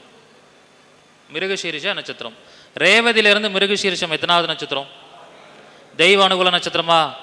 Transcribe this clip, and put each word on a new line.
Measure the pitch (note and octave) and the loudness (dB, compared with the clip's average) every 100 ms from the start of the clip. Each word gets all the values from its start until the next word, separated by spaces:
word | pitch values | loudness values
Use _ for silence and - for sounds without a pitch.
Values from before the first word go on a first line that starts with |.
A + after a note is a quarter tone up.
| - _ _ _ _ _ _ _ _ _ _ _ _ | -20 _ _ _ _ _ _ _ _ _ _ _ _
மிருகசீரிஷ | D3 F#3+ F#3+ E3+ D3+ F3+ | -10 -6 -6 -8 -8 -6
நட்சத்திரம். | E3 C#3 B2+ A#2 - - - - | -8 -10 -14 -14 -18 -20 -20 -18
ரேவதியிலிருந்து | - E3+ A3 A#3 A3 G#3 G3+ G#3+ | 0 4 4 4 2 4 2 0
மிருகசீரிஷம் | F#3+ G3 G3+ G3 E3+ F3 D#3 | -2 -2 0 -2 -4 -4 -4
எத்தனாவது | E3 F3 E3 | 0 0 0
நட்சத்திரம்? | D3+ D3 C#3 C#3 - - - - - - - - - - C3+ | -6 -6 -8 -10 -20 -20 -20 -20 -20 -20 -20 -20 -20 -20 0
தெய்வ | F3 G3 F#3+ | 4 4 4
அனுகூல | F#3 F#3 F3 | 2 0 0
நட்சத்திரமா? | E3+ E3+ E3 E3 D3 - | -4 -4 2 2 2 -6